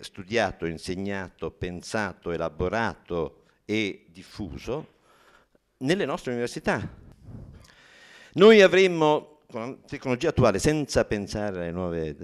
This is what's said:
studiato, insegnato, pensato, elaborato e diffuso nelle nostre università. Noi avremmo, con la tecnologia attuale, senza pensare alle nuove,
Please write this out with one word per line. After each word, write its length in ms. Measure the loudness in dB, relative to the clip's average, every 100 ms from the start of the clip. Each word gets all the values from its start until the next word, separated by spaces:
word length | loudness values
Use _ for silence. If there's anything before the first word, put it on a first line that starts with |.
studiato, 640 | -16 -16 -4 0 0 -2 -8
insegnato, 840 | -8 -8 -8 -6 -8 -10 -10 -12
pensato, 800 | -8 -10 -10 -8 -6 -6 -8 -8
elaborato 1120 | -4 -6 -4 -4 -2 -4 -6 -8 -6 -6 -10 _ _ -6
e 400 | -4 -4 -8 _
diffuso 880 | -20 -20 -14 -12 -12 -10 -10 -10 _ _ _ _ _ _ _ _ -8
nelle 260 | -4 -2 -2
nostre 260 | -6 -6
università. 720 | -6 -6 -6 -4 -4 -6 -14 -20 -20 -20 -18 -18 -20 -20 -20 -20 -20 -20 -20 -6
Noi 280 | 8 10 10
avremmo, 800 | 8 8 4 4 2 2 -2 -20 _
con 140 | -10
la 260 | -10 -12 -14
tecnologia 420 | -8 -4 -2 0
attuale, 300 | 2 2 4
senza 460 | 0 0 0 -2 0
pensare 520 | -4 -4 -6 -6 -6
alle 140 | -6
nuove, 440 | -4 -4 -4 -6 -8